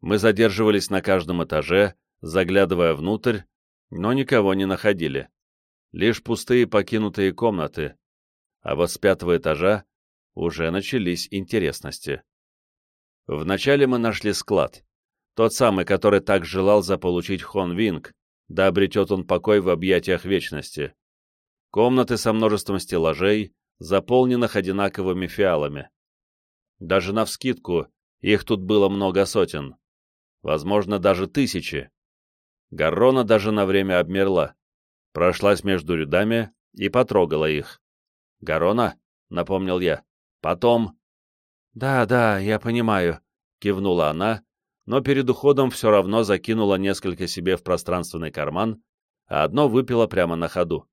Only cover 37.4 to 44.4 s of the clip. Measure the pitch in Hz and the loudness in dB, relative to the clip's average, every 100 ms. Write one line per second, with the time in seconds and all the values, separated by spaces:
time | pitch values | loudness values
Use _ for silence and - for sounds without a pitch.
37.4 | 78 76 71 - _ _ _ _ _ _ | 0 -2 -6 -18 _ _ _ _ _ _
38.4 | - 78 85 113 110 - _ _ _ 85 | -4 0 2 2 0 -4 _ _ _ -6
39.4 | 87 95 95 90 90 76 _ _ _ _ | -2 -2 -2 0 0 -2 _ _ _ _
40.4 | 78 87 120 117 110 - _ _ _ _ | -4 0 2 2 0 -8 _ _ _ _
41.4 | _ _ _ 117 131 131 110 123 117 98 | _ _ _ -8 -2 0 2 2 2 0
42.4 | 98 107 - 120 113 101 87 80 _ _ | -2 -2 -2 -2 0 2 0 -2 _ _
43.4 | _ _ 101 95 98 87 78 78 104 110 | _ _ -2 0 0 2 2 2 -2 -2